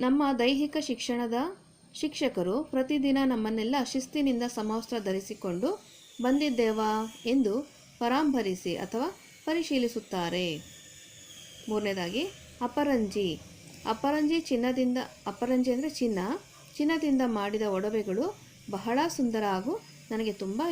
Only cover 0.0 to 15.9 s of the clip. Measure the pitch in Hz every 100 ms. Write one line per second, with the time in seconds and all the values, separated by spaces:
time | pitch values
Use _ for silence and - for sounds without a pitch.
0 | 254 285 277 254 240 277 294 311 294 226
1 | - 240 233 233 320 381 - - - -
2 | 311 - 269 - 175 226 311 262 262 302
3 | 269 269 262 240 214 220 220 277 247 269
4 | 262 302 277 240 240 240 214 226 226 233
5 | 196 190 190 214 196 175 262 415 - -
6 | - - 247 277 294 240 226 220 214 220
7 | 220 - 233 269 220 226 294 - - -
8 | 240 262 302 254 202 185 180 170 180 226
9 | 311 - - - - 320 320 277 240 226
10 | - 185 170 175 180 156 - - - -
11 | - - - - - - - 214 202 190
12 | 175 214 381 - - - 240 294 294 262
13 | 208 208 190 151 - - - - - -
14 | 277 302 302 330 320 247 247 254 254 247
15 | - - - 196 240 254 254 247 302